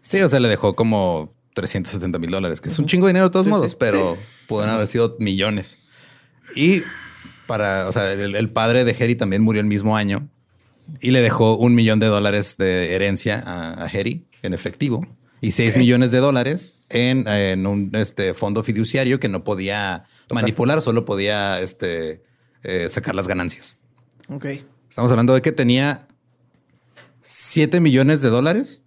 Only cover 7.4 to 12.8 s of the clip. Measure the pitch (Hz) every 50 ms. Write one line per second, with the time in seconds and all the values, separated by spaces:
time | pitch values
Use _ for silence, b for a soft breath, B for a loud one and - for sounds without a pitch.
7.4 | _ - 120 107 104 101 98 95 92 95 - 117 101 95 98 98 101 101 98 104
8.4 | 110 107 - 117 110 113 117 127 127 117 113 - 123 117 120 120 117 101 95 101
9.4 | 110 110 110 107 104 107 104 101 98 110 110 107 104 101 101 - 143 - _ _
10.4 | _ _ _ _ _ _ _ _ _ - - - - 123 127 131 120 113 107 -
11.4 | 117 110 113 104 117 123 120 120 113 110 110 107 110 113 104 101 101 104 101 104
12.4 | 101 - - - 98 92 92 92